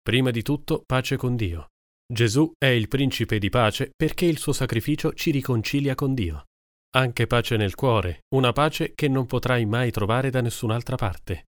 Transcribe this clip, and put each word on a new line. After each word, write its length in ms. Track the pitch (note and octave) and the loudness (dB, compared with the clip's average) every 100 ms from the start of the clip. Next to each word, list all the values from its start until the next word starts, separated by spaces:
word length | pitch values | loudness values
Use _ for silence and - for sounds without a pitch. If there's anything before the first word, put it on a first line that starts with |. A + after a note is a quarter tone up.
Prima 300 | - A#2+ C3 | 2 2 2
di 120 | A#2 | 0
tutto, 400 | A2 C#3+ - D#3+ | -2 -4 -2 -4
pace 320 | _ C3 C3 C3+ | _ -2 0 -2
con 200 | B2+ B2 | -2 -2
Dio. 320 | G2+ E2 - _ _ _ _ | -2 -4 -10 _ _ _ _
Gesù 400 | A2 A#2 A#2 D#3 - | 2 2 4 2 2
è 80 | C3+ | 2
il 220 | A#2+ G#2 | 2 2
principe 500 | C3+ C#3 - A#2 G#2+ | 0 0 0 0 0
di 120 | G2+ | 2
pace 400 | B2+ A2 - C3+ | 2 2 0 -6
perché 300 | _ D#3 - | _ -2 2
il 140 | F3 D#3 | 0 2
suo 140 | - | -2
sacrificio 600 | - B2+ A2+ B2 D3+ D#3 | 0 0 0 0 -2 -2
ci 180 | - - | -2 0
riconcilia 640 | C#3+ C3 A#2+ G#2 C#3+ C#3 | 0 0 0 0 0 0
con 200 | C3 C#3 | 0 0
Dio. 300 | C3 F2+ D2 - _ _ _ _ | 0 -2 -4 -12 _ _ _ _
Anche 320 | C3 C3 A#2+ A#2 | 0 0 0 0
pace 300 | A#2+ - A2+ | 0 0 0
nel 180 | G2+ | -2
cuore, 460 | - C3+ A2+ F2 E2+ _ | 0 0 0 0 -8 _
una 180 | C3 B2+ | 0 2
pace 400 | A#2+ D3+ - E3 | 2 0 0 -6
che 140 | - D3 | -2 0
non 180 | C3+ B2+ | 0 0
potrai 380 | B2+ B2 B2 | -2 0 0
mai 260 | A2 A#2 B2 | 2 0 0
trovare 400 | - G2+ A#2+ C3 | -2 0 0 0
da 100 | B2+ | 0
nessun'altra 560 | A#2 - A#2 A2+ - C3 | -2 -2 -2 -2 -4 -4
parte. 480 | G#2+ - - D#2 - | -2 -4 -8 -8 -10